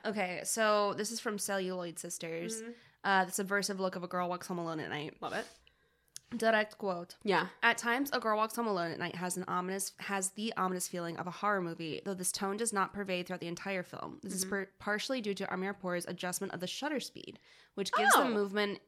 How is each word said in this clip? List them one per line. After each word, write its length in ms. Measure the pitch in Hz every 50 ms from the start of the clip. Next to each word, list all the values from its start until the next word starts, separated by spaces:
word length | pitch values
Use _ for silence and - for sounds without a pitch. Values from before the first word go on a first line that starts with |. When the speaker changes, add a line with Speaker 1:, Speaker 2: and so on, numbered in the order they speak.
| -
Speaker 1:
Okay, 360 | 220 196 214 190 180 180 - -
so 500 | - - 226 220 214 214 208 208 202 180
this 180 | - 208 208
is 80 | 233 226
from 180 | - 240 208 202
Celluloid 580 | - - 196 196 185 185 185 180 175 170 165 -
Sisters. 600 | - 175 - - - 165 165 165 170 220 226 220
Speaker 2:
Mm-hmm. 100 | 220 233 240 - - - _ _ -
Speaker 1:
Uh, 220 | 196 196 190 185
the 60 | 180
subversive 480 | - - 196 185 202 202 185 196 202 190
look 160 | 190 185 185
of 80 | 185 175
A 40 |
Girl 220 | 180 180 180 180 175
Walks 180 | 180 175 -
Home 120 | - 185 175
Alone 200 | 170 165 160 156
at 100 | 120 82
Night. 260 | 110 151 147 156 - -
Speaker 2:
Love 140 | - - -
it. 120 | 202 220 - - - _ _ _ _ _ _ _ _ _ _ _ - - _ 247
Speaker 1:
Direct 420 | 220 226 226 226 214 214 214 -
quote. 380 | - 220 196 180 175 175 - - - -
Speaker 2:
Yeah. 240 | 208 190 175 - 185 - - -
Speaker 1:
"At 140 | 233 233 -
times, 300 | - 233 233 262 277 277 -
A 60 | 254
Girl 160 | 226 226 214
Walks 180 | 214 220 226 -
Home 100 | 233 233
Alone 240 | 220 202 180 170 165
at 80 | 151 -
Night 160 | 175 170 -
has 200 | 170 180 180 180
an 80 | 180 180
ominous, 460 | - 175 180 180 185 190 196 190 - - -
has 320 | - - 202 196 185 185
the 220 | - - 208 226 -
ominous 300 | - 185 185 185 180 -
feeling 300 | - - 175 170 170 165
of 80 | - 175
a 60 | 180
horror 300 | 170 - - 208 208 196
movie, 400 | 180 170 165 165 165 160 143 - -
though 80 | 202 196
this 200 | 185 185 - -
tone 240 | - 208 196 196
does 160 | 208 233 233 208
not 200 | 196 190 - -
pervade 320 | 202 202 190 180 180 175
throughout 140 | - 185 175
the 80 | 170
entire 340 | 170 175 - - 190 196 185
film. 380 | 175 - - - - - - -
This 120 | - 196 190
is 80 | 180
Speaker 2:
Mm-hmm. 80 | 185 190
Speaker 1:
per-, 180 | 202 196 190 - _
partially 440 | - - 208 208 208 - - 269 262
due 120 | 208 208 196
to 120 | 196 196
Amirpour's 580 | - - 185 190 196 202 - - 180 175 175 170
adjustment 480 | - 180 170 - 180 175 - 196 190 -
of 60 | 170
the 80 | 180
shutter 320 | 180 - - 269 302 311 247
speed, 400 | - - - - - - - - _ - - - - _ _
which 160 | - 196 190 -
gives 180 | 622 740 807 -
Speaker 2:
Oh. 80 | - 285
Speaker 1:
the 40 | 254
movement 500 | 226 208 202 196 190 208 208 202 196 - -